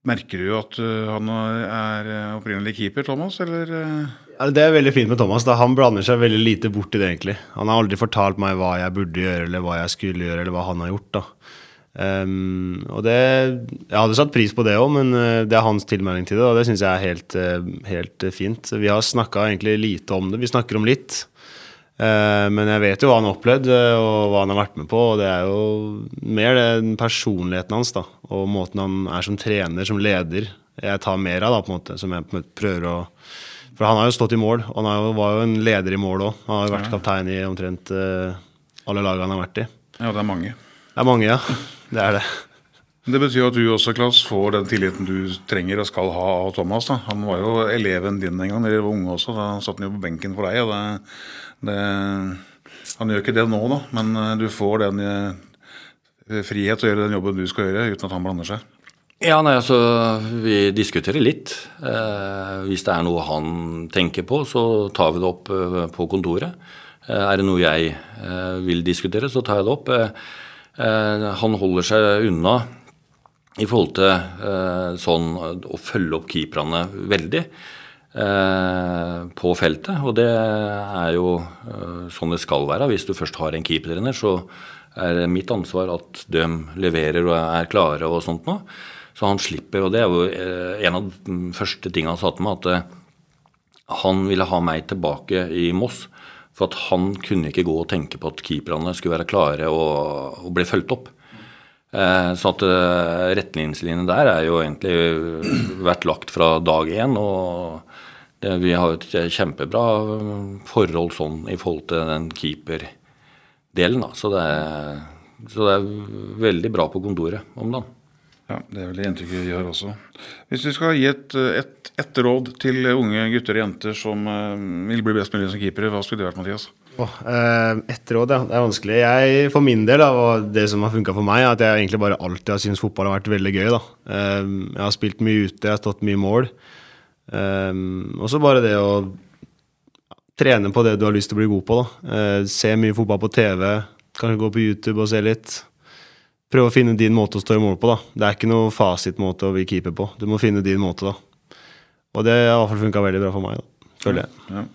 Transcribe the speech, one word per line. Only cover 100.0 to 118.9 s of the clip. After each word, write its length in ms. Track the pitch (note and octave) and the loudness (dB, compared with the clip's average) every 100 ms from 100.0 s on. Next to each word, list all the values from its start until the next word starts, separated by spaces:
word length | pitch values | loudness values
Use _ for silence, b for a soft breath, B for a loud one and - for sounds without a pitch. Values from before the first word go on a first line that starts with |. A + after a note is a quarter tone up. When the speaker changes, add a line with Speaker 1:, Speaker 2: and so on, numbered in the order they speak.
| D2+ C#2+ C#2 - F2 | -2 -6 -8 -12 -4
Speaker 3:
og 80 | |
bli 100 | F2+ | -2
fulgt 280 | F2 F#2+ - | 0 0 0
opp. 160 | B2+ - _ B B B B B B _ | -8 -8 _ B B B B B B _
Eh, 380 | G2+ F#2 F#2 F2+ F2+ | 0 2 4 2 0
så 140 | F#2+ | -2
at, 120 | F2+ | 2
eh, 720 | F#2+ F2+ F2+ F2 E2+ E2+ F2+ F#2+ | 2 4 4 2 0 0 0 0
retningslinjene 720 | - D#2+ D2+ D2+ E2+ E2+ F2+ | -2 -4 -4 -4 -4 -2 0
der 200 | G2 C#3+ | 4 4
er 180 | E2+ D#2+ | 4 2
jo 120 | E2+ | 2
egentlig, 320 | D#2 D2 F#2+ | 0 -4 0
eh, 920 | F2 E2 D#2+ E2 D#2+ - B2 A#2 F#2 | 2 2 0 -4 -6 -4 -2 -4 -2
vært 200 | F2+ F2 E2+ | 0 0 -2
lagt 240 | D#2 - | -4 -6
fra 280 | - E2 D#2+ | 2 4 4
dag 280 | E2+ D#2+ D#2+ | 2 2 0
én, 280 | G2 B2+ A2+ | 0 0 0
og 640 | G#2 F#2 F#2 F2 F2 D#2+ - B B B B _ | 0 -2 -4 -6 -8 -12 -16 B B B B _
det, 180 | G2 F2+ | -4 0
vi 140 | F2+ | 2
har 180 | F2 F2 | 4 2
jo 80 | E2 | 0
et 320 | - F2 E2+ | -4 -2 -2
kjempebra, 540 | - F2 C#2 C#2+ A2 A#2 G#2+ G#2+ G#2+ | 0 -2 -2 -2 0 2 0 -2 -4
eh, 400 | G#2+ G#2 G2 G2 - | -6 -6 -8 -12 -2
forhold 460 | A#2 F#2 E2 E2+ | 2 2 2 -2
sånn 340 | - D#2 D#2 E2 | -4 -6 -6 -8
i 60 | F2+ | -6
forhold 320 | F#2 D#2 - | -4 -4 -4
til 160 | E2 D#2+ | -4 -2
den 240 | D#2 E2 | -4 -6
keeperdelen, 1700 | D#2 D#2 D2 D#2+ D#2+ - - _ _ _ _ _ _ _ E2+ F2 B2+ | -6 -8 -8 -10 -10 -10 -18 _ _ _ _ _ _ _ 0 2 2
da. 100 | D#2 | -4
Så 200 | - G#2 | -6 -2
det 120 | G2 | 0
er, 600 | D#2+ D2+ D#2 D2+ D2 D2 D2+ - b b - | 0 -2 -4 -6 -10 -12 -16 -20 b b -12
så 200 | - G#2 | -2 2
det 80 | G2 | 2
er 600 | G2+ G#2 G#2 G#2 G2+ G#2 A2 | 0 -8 -12 -14 -12 -2 0
veldig 200 | F2 G#2 | 2 0
bra 180 | G2+ D#2 | 0 0
på 100 | F#2+ | -2
kontoret 400 | G2 F2+ E2 G2+ - - | -4 -4 -4 -6 -12 -10
om 160 | A2+ | -6
dagen. 200 | B2+ - - _ b b b - | -6 -10 -20 _ b b b -12
Speaker 1:
Ja, 120 | - - | -12 -12
det 80 | G2+ | -12
er 120 | F2+ | -10